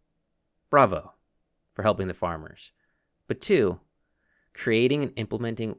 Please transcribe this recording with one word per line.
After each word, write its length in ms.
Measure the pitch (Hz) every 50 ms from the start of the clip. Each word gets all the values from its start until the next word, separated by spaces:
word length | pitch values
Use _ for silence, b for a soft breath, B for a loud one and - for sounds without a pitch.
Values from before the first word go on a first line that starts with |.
| _ _ _ _ _ _ _ _ _ _ _ _ _ -
bravo 440 | 147 143 127 98 87 76 - - _ _ _ _ _ _ _ _ _ _ _ _ -
for 100 | - 95
helping 240 | 107 95 85 95
the 60 | 92 82
farmers. 580 | - 90 87 82 78 78 - - - - - _ _ _ _ _ _ _ _ _ _ _
But 140 | - - -
two, 380 | - - 196 143 104 90 87 - _ _ _ _ _ _ _ _ _ _ _ _ _ _ _
creating 500 | - - 120 110 113 123 127 143 147 139
and 100 | - -
implementing 600 | 113 110 - 113 107 120 117 113 113 113 107 -